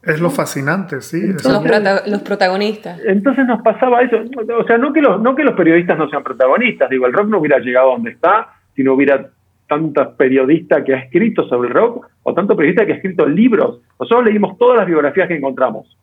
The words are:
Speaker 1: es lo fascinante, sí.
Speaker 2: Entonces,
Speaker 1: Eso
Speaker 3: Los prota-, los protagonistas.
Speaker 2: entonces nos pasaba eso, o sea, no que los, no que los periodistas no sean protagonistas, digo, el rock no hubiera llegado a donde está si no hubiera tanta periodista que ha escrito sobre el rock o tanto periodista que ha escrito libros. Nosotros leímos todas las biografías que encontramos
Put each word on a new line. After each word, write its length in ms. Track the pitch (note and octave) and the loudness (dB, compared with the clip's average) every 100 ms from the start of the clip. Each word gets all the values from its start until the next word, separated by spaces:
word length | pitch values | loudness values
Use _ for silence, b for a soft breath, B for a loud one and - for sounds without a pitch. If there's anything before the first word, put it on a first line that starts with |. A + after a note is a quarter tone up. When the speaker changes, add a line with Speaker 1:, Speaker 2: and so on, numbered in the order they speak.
Speaker 1:
es 160 | - D#3 | -4 -2
lo 100 | E3+ | -2
fascinante, 680 | - D3 - C#3 F3 F3+ C#3 | -2 -4 -4 -4 -4 -4 -10
sí. 160 | - E3 | -8 -6
Speaker 2:
Entonces, 300 | G3 F#3 C4 | -4 -2 0
Speaker 1:
Eso 60 | |
Speaker 3:
Los 100 | G#3 | 0
prota-, 380 | - G#3+ G3 G3 - | 2 0 2 -2 -2
los 160 | G3+ | -6
protagonistas. 760 | - G3+ F#3 F#3+ G#3 G#3+ - F3 | -4 -2 0 0 -4 -6 -12 -8
Speaker 2:
entonces 400 | - G3 G3+ C4 B3+ | -2 0 0 0 0
nos 160 | B3 | 0
pasaba 380 | A#3 G#3 C4 A#3+ | 0 0 2 2
eso, 140 | B3+ A3+ A#3 C4+ G#3+ A#3 | 2 0 -4 -10 -4 -4
o 80 | |
sea, 140 | A3 A#3 | 0 0
no 140 | C#4 | 2
que 100 | D4+ | 0
los, 180 | C#4+ F#3+ | 0 0
no 140 | A3+ | 0
que 80 | C4+ | 0
los 120 | C#4+ | 0
periodistas 440 | - E3 E3+ F3 D#3+ | 2 4 4 2 -2
no 100 | D3+ | -2
sean 140 | C#3+ | -4
protagonistas, 680 | - A#2 C3 E3 A#3 - C3 | -8 0 2 2 0 0 -2
digo, 180 | C3 B2+ | 0 0
el 60 | |
rock 140 | C3+ G#3 | 0 0
no 100 | G#3+ | 0
hubiera 200 | D3+ C3+ | 2 0
llegado 320 | B2 B2 C3 | 2 2 4
a 40 | |
donde 160 | B2 A#2 | 2 -4
está 360 | A#2 E3 G#3 A3 b b - | -2 0 0 -2 b b -2
si 80 | |
no 100 | C3+ | 0
hubiera 340 | C3+ C#3 C#3 - _ _ _ _ | 2 2 2 -2 _ _ _ _
tanta 460 | D3+ D#3+ D3 C3 | -4 -2 -2 -2
periodista 720 | - C3 C3 C3 E3 F3 D#3 | 0 2 2 2 0 2 0
que 100 | C3 | 0
ha 40 | C3 | -4
escrito 500 | B2+ F3 A3+ - C#3+ | -2 0 0 -2 -2
sobre 200 | B2 B2 | -2 0
el 60 | |
rock 320 | B2+ A3+ A#3 B _ | 0 0 -2 B _
o 120 | - | -6
tanto 200 | C3 G3+ G3+ | -4 -2 0
periodista 280 | D3+ F#3+ | 2 2
que 80 | G3 | 0
ha 40 | D3 | -2
escrito 280 | F#3+ F3 C#3+ | -6 -2 0
libros. 540 | D#3 B3 G#3 B2 A#2+ _ _ | 2 2 2 0 -4 _ _
Nosotros 280 | - A#3 A#3 | 0 2 2
leímos 320 | G#3 G3 - | 0 -2 0
todas 180 | A#3+ A#3+ | 2 2
las 100 | F#3 | 2
biografías 400 | D#3+ C#3+ F#3 F3 | 0 0 0 -2
que 80 | E3 | -2
encontramos 600 | C3+ C3 B2+ A2 - _ | -4 -2 -2 -4 -14 _